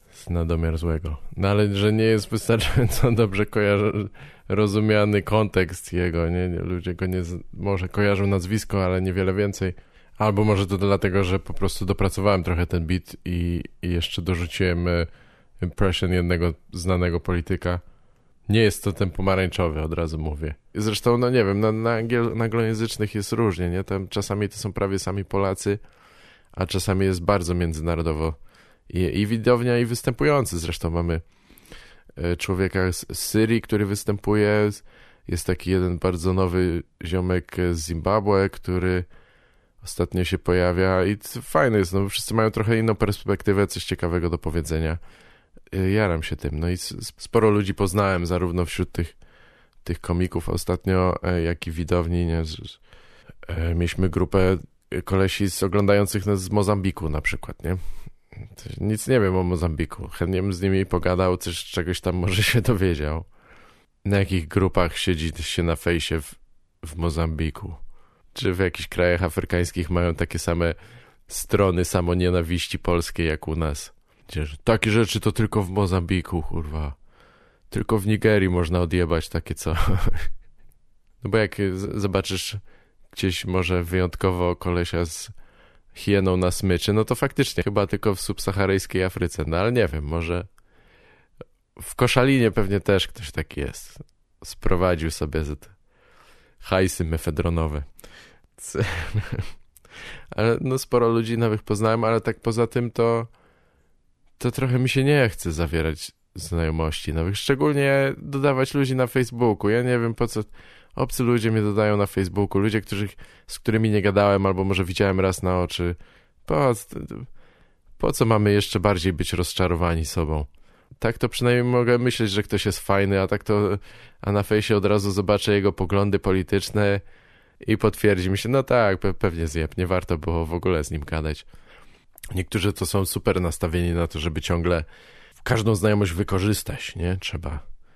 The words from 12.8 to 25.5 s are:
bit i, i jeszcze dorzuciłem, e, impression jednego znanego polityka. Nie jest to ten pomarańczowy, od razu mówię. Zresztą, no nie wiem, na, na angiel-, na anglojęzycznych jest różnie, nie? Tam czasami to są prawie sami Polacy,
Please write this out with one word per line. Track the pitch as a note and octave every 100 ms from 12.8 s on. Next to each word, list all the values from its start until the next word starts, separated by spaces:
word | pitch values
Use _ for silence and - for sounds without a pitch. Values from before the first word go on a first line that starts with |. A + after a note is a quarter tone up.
| D#2+
bit | F2+ - - F2+
i, | F2 F2 F2 - -
i | F2+
jeszcze | F2 - -
dorzuciłem, | E2+ F2 F2 - F#2 F2 F2
e, | F2 E2 - - _ _ -
impression | F2+ - G2 F2 F2+
jednego | F2+ F2 F2 F2 D#2+ -
znanego | F2 F2 F2+ F2 E2+
polityka. | - F2 - F#2 F2+ F2 - - _ _ _ _ -
Nie | G#2+
jest | G#2+ -
to | G2+
ten | F2+ F#2+
pomarańczowy, | F2+ F#2+ F#2+ F#2 F2+ E2+ D2+
od | D#2
razu | E2 E2 D#2+
mówię. | D2+ D2 D2+ - - -
Zresztą, | G#2+ G#2 A#2+ A#2+
no | B2
nie | B2+ G2
wiem, | G2+
na, | A2
na | A2 A2+ A2+
angiel-, | A2+ A#2+ A#2 A2
na |
anglojęzycznych | A2+ A#2 A2+ A2 A2+ - G#2 G#2
jest | G2
różnie, | A#2 A2 E2+ F2
nie? | F2+
Tam | G2 G2 F#2+
czasami | G#2 - G#2 G2+
to | -
są | G#2
prawie | - G#2 F#3+
sami | - G2 F#2+
Polacy, | G2 G2